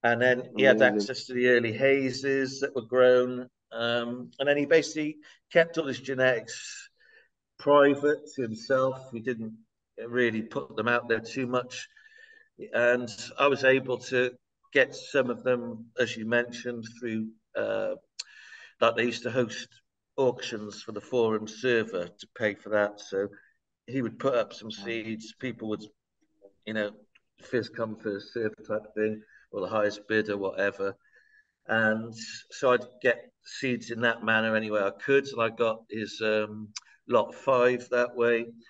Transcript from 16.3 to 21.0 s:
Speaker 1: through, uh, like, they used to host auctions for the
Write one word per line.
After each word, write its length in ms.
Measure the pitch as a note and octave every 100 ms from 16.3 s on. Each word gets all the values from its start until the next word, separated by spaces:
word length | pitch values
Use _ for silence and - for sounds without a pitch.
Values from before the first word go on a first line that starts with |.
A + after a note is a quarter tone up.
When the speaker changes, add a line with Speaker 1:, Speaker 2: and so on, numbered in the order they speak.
| A#2+ A#2+ - B2 A#2+ A2+ -
Speaker 1:
through, 300 | B2 A2 A2 - _ G#2+
uh, 380 | G#2+ G#2 G2+ - _ _ - - - - - _
like, 140 | A#2 A#2
they 80 |
used 180 | A#2+ A#2+
to 80 | B2
host 380 | A#2+ A#2 - - _ _ _ _ -
auctions 680 | C3 B2+ - A2+ G#2 G2+
for 100 | -
the 80 | G#2+